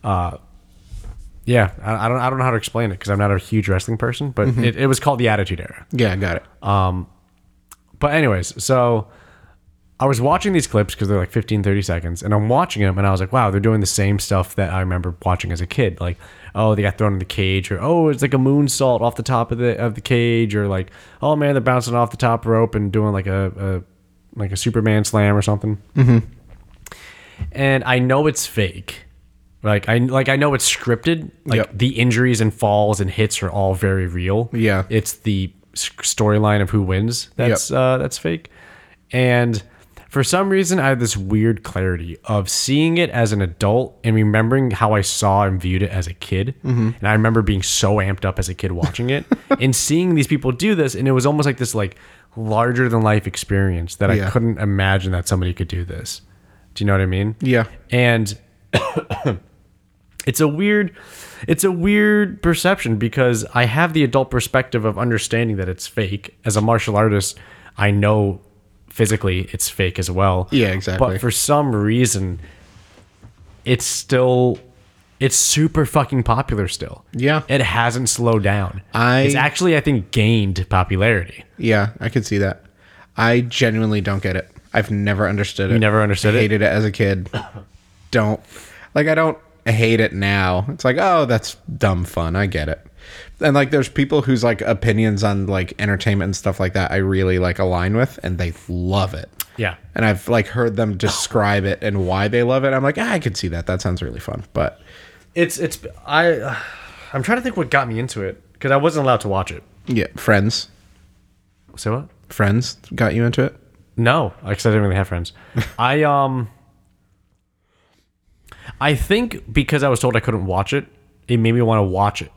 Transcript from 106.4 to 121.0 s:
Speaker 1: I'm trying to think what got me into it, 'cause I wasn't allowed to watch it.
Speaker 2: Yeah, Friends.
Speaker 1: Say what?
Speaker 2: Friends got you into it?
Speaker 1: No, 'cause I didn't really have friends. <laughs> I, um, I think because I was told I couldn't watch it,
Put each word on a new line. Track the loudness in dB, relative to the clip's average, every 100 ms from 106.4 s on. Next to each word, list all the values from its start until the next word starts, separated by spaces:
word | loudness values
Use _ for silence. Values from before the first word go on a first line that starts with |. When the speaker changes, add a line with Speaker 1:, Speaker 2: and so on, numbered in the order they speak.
| -4 -10 -12 -16 -20 -20 -8
Speaker 1:
I'm | -6
trying | -2 -2
to |
think | -2 -4
what | 0
got | 0 0
me | -4
into | -6 -6
it, | -8 -10 _ _
'cause | 0
I | 2
wasn't | 2 2
allowed | 2 2
to | 0
watch | -2 -2
it. | -8 -16 _ -2
Speaker 2:
Yeah, | -2 -2 -4
Friends. | 2 4 4 -2 -10 _ _ _ _ _ _ _ _ _ _ -10
Speaker 1:
Say | -6
what? | -6 -8 _ _
Speaker 2:
Friends | 0 2 2 -2 -10 -14
got | -2 0
you | 2
into | 0 2
it? | -2 -4 _ _ _ 0
Speaker 1:
No, | 2 2 0 -6
'cause | -6 -2 2
I |
didn't | 2
really | 2 0
have | 0
friends. | -4 -6 -12 -8
<laughs> | -6 -6 -2
I, | 0 2
um, | 2 2 0 -2 -6 -10 _ _ _ _ _ _ _ _ _ _ _ _ _ _ _ _ _ _ _ -20 -20 -2
I | 0
think | 0 2 0 0 -6 -2
because | 0 2 0
I | 2
was | 2
told | 0 0
I |
couldn't | -2 -4 -2
watch | -2 -2
it, | -4 -4 _